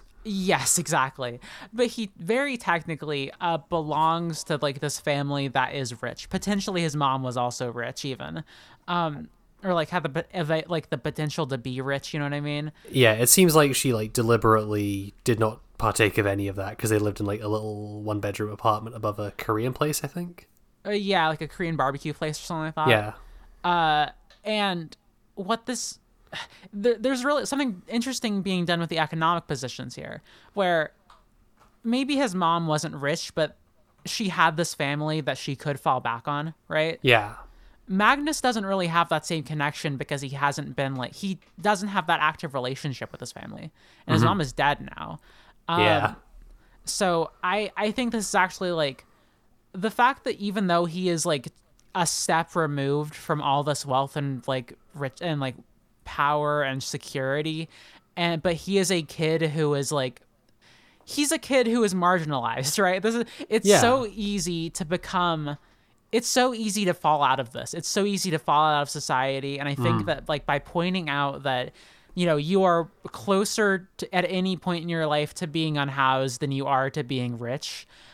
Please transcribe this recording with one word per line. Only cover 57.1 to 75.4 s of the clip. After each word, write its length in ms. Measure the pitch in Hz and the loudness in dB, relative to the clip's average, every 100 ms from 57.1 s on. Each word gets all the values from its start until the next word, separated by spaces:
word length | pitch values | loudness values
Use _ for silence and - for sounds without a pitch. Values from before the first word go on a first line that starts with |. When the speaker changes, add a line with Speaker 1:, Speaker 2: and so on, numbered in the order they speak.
| 143 131 143 156 156 160 - - - _ - | -4 -2 -2 -2 -6 -8 -14 -20 -20 _ -2
Speaker 1:
and, 260 | 170 165 | -2 0
but 120 | 180 | 0
he 240 | 165 - 196 | -2 0 0
is 140 | 180 | 2
a 100 | 180 | 0
kid 400 | 151 - 156 160 | -2 -2 0 2
who 320 | 160 151 151 | 0 0 2
is, 180 | 143 135 | 2 0
like, 300 | 147 131 - _ _ _ _ _ - _ _ - | 0 -2 -4 _ _ _ _ _ -20 _ _ -10
he's 260 | - 285 | -2 0
a 60 | 320 | 0
kid 300 | - 269 233 | 2 2 4
who 160 | 240 | 2
is 100 | 208 | 2
marginalized, 880 | 185 175 180 151 139 117 120 131 - | 4 4 4 2 -2 -2 -2 -2 2
<laughs> 0 | |
right? 180 | 190 185 | 2 2
This 140 | 208 233 | 0 0
is, 100 | 226 - 294 | -4 -6 -2
it's 160 | 220 294 | 0 6
Speaker 2:
Yeah. 120 | 294 | 8
Speaker 1:
so 280 | 240 262 226 | 8 4 0
easy 600 | 196 202 202 175 170 165 | -4 -4 -2 -2 -2 -4
to 140 | - 156 | -6 -4
become, 720 | 175 - 185 175 160 147 147 _ _ _ _ _ | -4 -2 0 0 0 -4 -8 _ _ _ _ _
it's 140 | 226 226 | -2 2
so 260 | 254 254 | 2 2
easy 320 | 233 220 196 196 | 0 -2 0 0
to 80 | |
fall 280 | 175 156 151 | 2 2 4
out 180 | 139 131 | 4 2
of 120 | 120 | 0
this. 220 | 123 120 | -8 -8
It's 160 | 170 - | -8 -4
so 160 | - 202 | 0 0
easy 260 | 196 190 | 0 -2
to 80 | 156 | -2
fall 240 | - 151 156 | 2 4 6
out 100 | 147 | 4
of 80 | 143 | 0
society. 720 | 147 - 131 135 135 139 139 | -6 -2 0 0 -2 -4 -6
And 80 | 143 | -4
I 80 | 135 | 0
think 280 | 123 170 | 2 2
Speaker 2:
Mm. 20 | - | 0
Speaker 1:
that, 240 | 139 - | -4 -2
like, 160 | 151 - | -4 0
by 140 | 143 | -2
pointing 500 | - 180 175 185 156 | 0 -2 0 -2 -2
out 340 | 143 139 139 | -2 -2 -2
that, 300 | 139 127 127 - - - _ - | -2 -2 -4 -10 -20 -20 _ -2
you 100 | 175 | 2
know, 120 | 151 | 2
you 260 | 151 196 | 2 4
are 260 | 190 170 165 _ - | 6 4 0 _ -16
closer 760 | - - 196 208 - 208 190 185 - | -10 0 2 2 2 2 2 -2 -10
to, 180 | - 180 | -4 0
at 100 | 175 | 0
any 300 | 185 185 180 | 0 0 -2
point 240 | - 170 | -2 -4
in 60 | 170 | -2
your 160 | 165 156 | -2 0
life 280 | 151 151 | 0 0
to 120 | - | -4